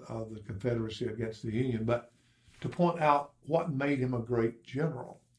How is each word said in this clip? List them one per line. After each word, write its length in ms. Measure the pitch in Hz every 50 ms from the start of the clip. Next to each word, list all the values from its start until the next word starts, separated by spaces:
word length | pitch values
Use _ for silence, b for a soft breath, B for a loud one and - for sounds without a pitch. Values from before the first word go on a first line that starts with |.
| - -
of 260 | 113 113 110 110 110
the 60 | 107
Confederacy 680 | 101 - 107 98 - 123 117 113 110 107 - - 131 110
against 360 | 107 117 113 110 - - -
the 80 | 117
Union, 320 | 104 117 135 131 117 107 110
but 280 | 113 120 120 - - _ b b b b b b b b b
to 80 | - -
point 320 | - - 175 170 170 170
out 300 | 156 151 143 147 - - - _ -
what 280 | 135 151 165 170 175 139
made 260 | 131 143 143 143 127
him 140 | 127 127 127
a 60 | 117
great 440 | 113 120 123 113 113 117 - - -
general. 560 | - 127 135 156 151 123 - - - - - _ _ _